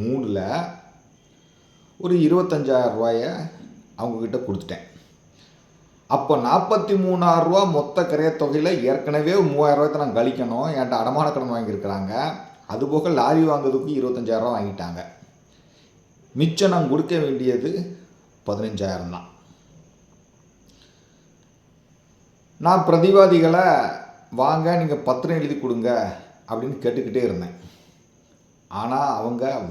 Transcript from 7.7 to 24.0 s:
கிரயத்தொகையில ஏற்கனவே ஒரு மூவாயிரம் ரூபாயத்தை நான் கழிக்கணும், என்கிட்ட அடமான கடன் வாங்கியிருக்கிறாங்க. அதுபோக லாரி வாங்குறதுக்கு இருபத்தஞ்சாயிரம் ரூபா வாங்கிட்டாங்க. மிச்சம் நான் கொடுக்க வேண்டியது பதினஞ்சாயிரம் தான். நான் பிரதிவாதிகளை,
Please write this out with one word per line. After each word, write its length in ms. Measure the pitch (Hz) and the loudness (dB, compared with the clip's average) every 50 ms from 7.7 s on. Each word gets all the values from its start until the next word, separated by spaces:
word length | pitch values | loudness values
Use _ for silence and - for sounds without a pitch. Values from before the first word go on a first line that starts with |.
| 160 147 143 - - 185 | 2 0 -2 0 -2 -2
கிரயத்தொகையில 840 | 170 170 170 147 156 160 156 - 151 139 139 151 151 180 185 143 120 | 0 0 0 0 0 0 0 0 -2 0 0 0 0 0 0 0 0
ஏற்கனவே 500 | 127 135 - - 151 147 151 151 165 185 | 0 0 0 -2 -2 -2 0 0 2 2
ஒரு 100 | 202 175 | 2 2
மூவாயிரம் 400 | 151 143 143 151 147 143 139 147 | 2 2 2 4 4 4 4 2
ரூபாயத்தை 180 | 151 147 147 | 0 0 -2
நான் 140 | 147 131 101 | -2 0 0
கழிக்கணும், 520 | 113 120 131 123 131 123 113 117 120 143 | 0 0 0 0 -2 -4 -4 -4 -4 -4
என்கிட்ட 300 | 160 156 135 127 120 123 | -2 -2 -2 -2 -2 -2
அடமான 340 | 113 113 127 135 147 156 147 | 0 0 0 0 0 0 0
கடன் 200 | 143 139 127 123 | -2 -2 -4 -4
வாங்கியிருக்கிறாங்க. 800 | 120 117 113 104 101 95 98 98 98 98 95 95 107 123 147 160 - - - - - - - | -4 -4 -4 -4 -6 -6 -4 -6 -6 -4 -6 -6 -4 -4 -4 -4 -6 -10 -14 -20 -20 -20 -14
அதுபோக 420 | - 107 120 135 139 151 156 151 180 | -10 -6 -6 -4 -2 -2 0 0 2
லாரி 380 | 160 131 117 135 156 160 160 | 2 2 2 4 4 4 4
வாங்குறதுக்கு 540 | 156 147 139 139 135 131 131 131 147 151 135 | 4 2 2 0 0 0 0 -2 -2 -2 -2
இருபத்தஞ்சாயிரம் 380 | 123 127 123 123 117 110 113 110 | -2 -2 -4 -4 -2 -2 -2 0
ரூபா 200 | 113 120 120 104 | 0 -2 -2 -2
வாங்கிட்டாங்க. 440 | 101 101 95 92 87 85 85 87 85 - - - - _ _ _ _ _ _ _ _ _ _ _ _ _ _ _ _ _ _ _ _ _ | -4 -6 -6 -8 -10 -10 -10 -12 -12 -14 -18 -20 -20 _ _ _ _ _ _ _ _ _ _ _ _ _ _ _ _ _ _ _ _ _
மிச்சம் 380 | _ 127 156 165 165 - 196 185 | _ 0 0 0 2 0 0 2
நான் 200 | 180 170 151 127 | 2 2 0 0
கொடுக்க 280 | 135 156 160 - 175 | 0 0 0 0 -2
வேண்டியது 800 | 160 147 139 131 123 127 127 123 123 131 160 190 190 175 - - - - _ _ _ _ _ _ _ _ | -2 0 -2 -2 -2 0 0 0 0 -2 -4 -4 -6 -8 -10 -12 -18 -20 _ _ _ _ _ _ _ _
பதினஞ்சாயிரம் 640 | - 104 101 110 110 104 92 98 95 95 90 87 87 | -6 -6 -4 -4 -6 -4 -4 -4 -4 -4 -6 -8 -10
தான். 180 | 90 90 - - - - _ _ - _ _ _ - - _ _ _ _ _ _ _ _ _ _ _ _ _ _ _ _ _ _ _ _ _ _ _ _ _ _ _ _ _ _ _ _ _ _ _ _ _ _ _ _ _ _ _ _ _ _ _ _ _ _ _ _ _ _ _ | -12 -12 -14 -16 -20 -20 _ _ -20 _ _ _ -20 -20 _ _ _ _ _ _ _ _ _ _ _ _ _ _ _ _ _ _ _ _ _ _ _ _ _ _ _ _ _ _ _ _ _ _ _ _ _ _ _ _ _ _ _ _ _ _ _ _ _ _ _ _ _ _ _
நான் 280 | _ 147 170 185 185 - | _ 2 4 4 4 4
பிரதிவாதிகளை, 1080 | - 165 165 170 196 190 202 190 185 180 170 165 160 165 180 185 180 151 135 117 85 - - | 4 4 6 6 8 8 8 8 8 8 6 6 4 4 4 4 4 4 4 2 -2 -6 -10